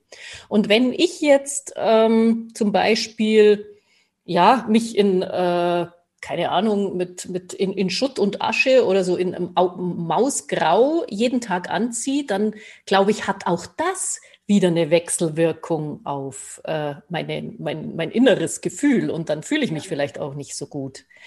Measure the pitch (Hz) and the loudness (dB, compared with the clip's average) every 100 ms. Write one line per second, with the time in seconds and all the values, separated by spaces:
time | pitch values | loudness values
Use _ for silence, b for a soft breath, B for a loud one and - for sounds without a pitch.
0 | _ B B B B 214 185 214 254 - | _ B B B B 0 4 2 2 2
1 | 359 - 294 277 277 - - - 202 220 | 0 0 2 2 2 -10 -10 -4 2 4
2 | 220 226 226 226 226 - 208 185 185 226 | 4 4 4 0 -4 -4 0 2 2 0
3 | - - 214 214 208 208 - b b b | -2 -2 2 6 6 6 -2 b b b
4 | b _ - 175 190 247 214 226 226 - | b _ -2 4 6 4 4 2 2 0
5 | 202 185 - 165 180 175 175 175 175 _ | 2 2 0 -2 0 2 2 0 -2 _
6 | _ - - 151 151 160 220 202 196 180 | _ -16 -8 -4 -2 0 2 0 -2 -4
7 | 180 180 - 180 180 - 190 202 185 - | -6 -8 -10 -10 -8 -4 -4 -2 -2 -2
8 | 269 - 202 - - - 262 262 190 196 | -2 0 -2 -2 -2 0 4 4 4 2
9 | 180 175 180 175 175 - 180 185 180 170 | 2 0 -2 -4 -2 2 0 0 -6 -4
10 | 165 160 269 - - 165 160 185 269 330 | -2 0 0 -2 -4 0 2 4 4 2
11 | - 202 240 247 - 180 175 165 240 233 | -4 -2 -2 -2 -2 -4 -4 -4 -4 -4
12 | 269 285 285 196 214 214 B B - 196 | -4 -4 -2 -2 -2 -4 B B 0 2
13 | 196 214 - 190 196 170 - - 339 381 | 4 0 -2 -4 -2 -2 -4 -4 -4 -4
14 | - - b b - 202 180 165 151 170 | -6 -10 b b 0 4 4 2 2 2
15 | 170 - 165 156 165 156 - 160 151 - | 0 -4 -2 0 0 0 -6 -4 -6 -8
16 | - 143 135 - - - - 156 147 147 | -8 -8 -8 -12 -18 -14 -6 -4 -6 -8
17 | - 165 151 151 151 - 156 151 - 160 | -8 -8 -6 -8 -10 -10 -8 -8 -8 -6
18 | 160 226 254 175 165 - 175 - 285 226 | -4 2 4 4 0 -6 -8 -2 0 2
19 | 151 160 156 151 - 311 254 156 - 143 | 0 -4 -4 -6 -4 -2 -2 -4 -6 -4
20 | 143 - 151 143 135 - 143 143 135 - | -4 -6 -10 -10 -12 -12 -10 -10 -10 -12
21 | _ B | _ B